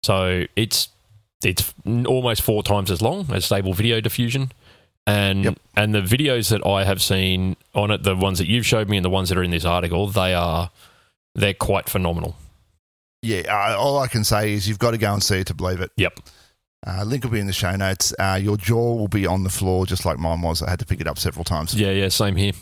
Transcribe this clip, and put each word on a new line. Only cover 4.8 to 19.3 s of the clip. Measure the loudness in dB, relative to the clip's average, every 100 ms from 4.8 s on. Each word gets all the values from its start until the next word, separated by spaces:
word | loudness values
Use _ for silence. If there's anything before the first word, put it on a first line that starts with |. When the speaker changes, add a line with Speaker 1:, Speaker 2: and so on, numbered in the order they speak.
| _ _ 0
Speaker 1:
And, | 2 2 2
Speaker 2:
Yep. | 0 -2 _ 0
Speaker 1:
and | 2 2
the |
videos | 2 2 2 0 2
that | 0 2
I | 2
have | 2 0
seen | 2 2 2 2 0 -2 _
on | -2 0
it, | 2
the | 0 2
ones | 2 2
that | 2
you've | 2 2
showed | 0 2
me | 0
and |
the | 2
ones | 0 0
that | 0
are |
in | 0
this | 0 0
article, | 0 0 0 0
they | 0 2 2
are, | 0 0 -4 _ -20 _ _ _ _
they're | -2 0 0
quite | 0 0 0
phenomenal. | -2 -2 -2 -4 -8 -18 _ _ _ _ _ _ _
Speaker 2:
Yeah, | -4 -4 -2
uh, | 0 0 0
all | 2 0
I | 0
can | 0
say | 2 2 2
is | 0 -2
you've | 0
got | 0
to | 2
go | 0
and | 0
see | 0 0
it | -2
to |
believe | -4 -4 -2
it. | -4 0
Speaker 1:
Yep. | -2 -2 -20 -20 _ _ _ _ -8
Speaker 2:
Uh, | -6
link | -4 -4 -2
will |
be | -2
in | -2
the |
show | -2 -2 0
notes. | 0 0 -2 0
Uh, | 0 0
your | 0 0
jaw | 0 2 2 0
will | 0
be | 0
on | 2